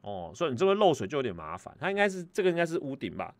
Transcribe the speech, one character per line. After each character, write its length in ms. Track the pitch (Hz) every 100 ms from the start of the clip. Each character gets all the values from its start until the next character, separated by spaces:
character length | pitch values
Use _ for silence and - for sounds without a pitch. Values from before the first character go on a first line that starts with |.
哦， 300 | 101 98 85
所 140 | 90 165
以 40 |
你 40 | 123
这 80 |
个 120 | 190 202
漏 180 | 202
水 140 | 139 98
就 100 | 147
有 60 |
点 120 | 123 85
麻 220 | 78 87
烦， 180 | - -
它 100 | 165
应 80 | 196
该 100 | 202
是， 160 | 190 170
这 160 | -
个 60 | 185
应 40 | 170
该 80 |
是 140 | 170 165
屋 160 | 139 135
顶 220 | 98 85
吧？ 160 | 85